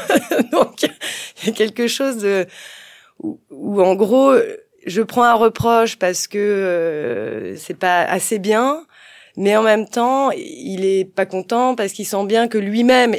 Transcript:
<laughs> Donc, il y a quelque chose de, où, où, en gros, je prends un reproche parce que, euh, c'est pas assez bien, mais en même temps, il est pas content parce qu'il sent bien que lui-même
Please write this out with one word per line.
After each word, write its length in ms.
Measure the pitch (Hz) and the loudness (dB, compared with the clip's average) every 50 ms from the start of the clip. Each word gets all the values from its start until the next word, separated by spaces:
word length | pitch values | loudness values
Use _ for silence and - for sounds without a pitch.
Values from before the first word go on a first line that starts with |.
| - - - - - - 330 320 233 | -2 0 0 0 0 0 -2 -2 -2
<laughs> 80 | - | 0
Donc, 320 | - 339 - - - - - | 0 0 0 0 -2 -4 -6
il 640 | - - - - - - - - - - - - 208 | -6 -6 -8 -12 -12 -12 -12 -14 -16 -16 -8 -6 -4
y 20 | |
a 40 | 220 | -2
quelque 340 | - 214 214 196 - 240 233 | 0 -2 -2 -2 -2 -2 -2
chose 300 | 233 - 277 269 254 226 | -2 -2 -2 -4 -4 -2
de, 280 | 202 196 196 190 175 180 - - - - - - - - - - _ _ _ - | -2 -2 0 0 -2 -4 -8 -16 -20 -20 -20 -20 -20 -20 -20 -20 _ _ _ -12
où, 200 | - - - - _ _ | -10 -10 -10 -12 _ _
où, 320 | - 135 143 185 202 202 | -18 -12 -8 -2 2 4
en 140 | 185 185 190 | 4 4 4
gros, 400 | 196 214 190 233 262 269 269 262 240 - - - - - _ _ _ - | 4 2 4 4 4 6 6 4 4 2 0 -4 -12 -16 _ _ _ -12
je 160 | - 170 208 | -6 -2 -2
prends 220 | 220 - - 240 240 | -2 0 0 2 4
un 100 | 240 233 | 4 4
reproche 640 | 226 233 226 220 - - 233 233 226 226 220 226 | 4 4 2 2 0 0 2 4 4 2 2 0
parce 320 | - 190 180 180 175 - - | -2 -2 -2 -2 -2 -6 -6
que, 100 | - 208 | -4 -4
euh, 1160 | 202 208 208 196 196 185 175 170 165 165 156 151 147 - 127 98 107 - - 110 - 90 98 | -2 0 0 0 0 0 0 0 -2 -2 -2 -4 -4 -4 -4 -4 -6 -6 -8 -8 -8 -10 -10
c'est 220 | - - - 175 - | -12 -12 -12 -8 -2
pas 240 | - 180 180 175 | 0 2 2 2
assez 360 | 165 - 180 185 - - 226 208 | 2 0 -2 -4 -2 -2 -4 -2
bien, 480 | 180 208 214 220 247 269 294 320 330 _ _ _ - - - - - _ _ | 0 0 2 2 2 0 -2 -4 -8 _ _ _ -20 -20 -20 -20 -20 _ _
mais 200 | - 190 202 208 | -4 0 2 2
en 80 | 214 220 | 4 4
même 240 | 220 214 220 214 - | 4 2 2 0 -2
temps, 420 | - 240 233 247 262 269 277 254 | -2 -2 0 0 2 0 0 0
il 540 | - - - - - 127 - - 190 185 190 | -2 -4 -6 -12 -14 -12 -10 -8 -6 -2 0
est 200 | 190 196 190 190 | 0 0 0 -2
pas 200 | 190 _ - 190 | -2 _ -4 -4
content 480 | 190 - 185 185 - 240 240 254 254 254 | -4 -4 -8 -6 -2 -2 0 0 0 0
parce 200 | 233 208 196 - | -2 -4 -6 -6
qu'il 120 | - 202 | -8 -8
sent 200 | - 214 196 208 196 | -6 -4 -4 -2 0
bien 200 | 220 226 233 233 | 0 0 0 0
que 100 | 226 214 | -2 -2
lui-même 580 | 202 202 208 226 240 240 254 247 247 233 208 | -4 -2 0 2 4 4 4 4 4 2 0